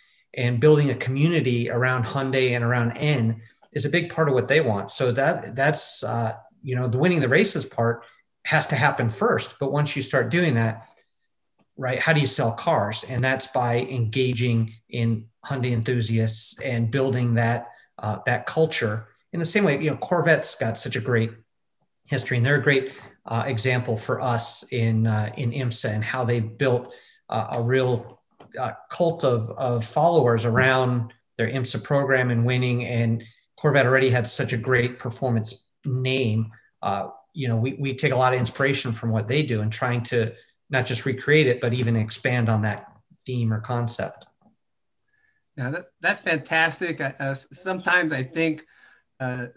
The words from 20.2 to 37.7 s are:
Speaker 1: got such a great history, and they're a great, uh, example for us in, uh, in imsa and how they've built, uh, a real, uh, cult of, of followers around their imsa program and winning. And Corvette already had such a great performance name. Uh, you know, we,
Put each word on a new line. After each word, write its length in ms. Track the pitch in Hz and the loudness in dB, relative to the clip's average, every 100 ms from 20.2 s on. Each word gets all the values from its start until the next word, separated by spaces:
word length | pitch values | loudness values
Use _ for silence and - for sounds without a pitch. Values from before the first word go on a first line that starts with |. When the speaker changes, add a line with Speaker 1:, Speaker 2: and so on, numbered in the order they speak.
| 151 151 - - | 4 2 0 -4
Speaker 1:
got 200 | 117 110 | -4 -4
such 200 | 123 113 | -6 -6
a 40 | |
great 300 | 117 117 113 113 _ _ _ _ _ _ _ | -2 0 0 -6 _ _ _ _ _ _ _
history, 280 | 135 - 123 | -6 -2 0
and 80 | |
they're 120 | 127 143 | 2 2
a 60 | |
great, 320 | 143 135 131 - - - - | 4 2 0 -8 -20 -20 -6
uh, 180 | 113 139 | -4 -2
example 500 | 120 127 123 117 110 | -2 0 0 0 -4
for 240 | - 120 | -4 -2
us 440 | 131 117 - - - | 0 -2 -2 -6 -6
in, 340 | 123 113 110 113 | -2 0 2 2
uh, 240 | 107 107 - | 0 -2 -4
in 160 | 120 | -4
imsa 380 | 139 123 - 113 | -2 -4 -4 -4
and 120 | 107 | -4
how 220 | 110 131 | -4 -2
they've 340 | 117 120 110 - | 0 0 -2 0
built, 340 | 135 123 - - - _ - | 0 2 -2 -16 -20 _ -6
uh, 260 | 110 - 120 | -6 -4 -2
a 60 | |
real, 580 | 117 131 127 117 - - _ _ - - | 2 2 2 0 -4 -18 _ _ -16 -8
uh, 140 | 120 - - | -6 -8 -14
cult 340 | - 165 165 | 0 0 2
of, 260 | 135 120 110 | 2 2 -2
of 320 | - 131 120 | -4 -2 -2
followers 600 | 113 156 165 170 123 117 | -2 2 4 6 4 2
around 680 | 117 127 131 131 127 123 113 - _ - | 2 4 6 4 2 0 -2 -10 _ -4
their 120 | 113 | -2
imsa 340 | 135 120 110 | -2 -4 -6
program 480 | - 139 139 131 123 | 0 0 2 2 2
and 140 | 117 | 2
winning. 400 | 117 123 127 123 | 2 2 0 -2
And 380 | 110 117 117 113 - _ _ _ | -2 0 0 -2 -6 _ _ _
Corvette 300 | 151 139 123 | 2 4 4
already 240 | 131 131 | 4 4
had 160 | 123 110 | 2 0
such 260 | - 120 | -2 -2
a 60 | 123 | -2
great 400 | 110 127 123 - | 2 2 2 -2
performance 680 | 120 113 131 117 107 - _ _ | -10 -6 -2 0 -2 -10 _ _
name. 640 | 147 127 127 131 120 110 110 - _ _ | -6 -2 0 0 0 0 -2 -8 _ _
Uh, 260 | 98 98 92 - _ | -4 -4 -6 -12 _
you 140 | 160 127 | -8 -2
know, 80 | 113 | 0
we, 180 | 127 | -2